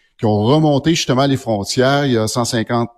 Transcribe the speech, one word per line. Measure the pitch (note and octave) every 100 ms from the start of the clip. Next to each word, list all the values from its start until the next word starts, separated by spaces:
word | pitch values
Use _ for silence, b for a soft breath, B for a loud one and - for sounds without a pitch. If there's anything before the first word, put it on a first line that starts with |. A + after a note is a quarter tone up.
| b _
qui | A2
ont | G#2+
remonté | A2 D3+ D#3 C#3 C#3+ E3
justement | - B2+ C#3
les | C3+
frontières | A#2+ G#2+ G2 - B2+ C#3+ C#3+
il |
y | A#2
a | A2
cent | B2+ A#2
cinquante, | A#2+ A2 B2 A#2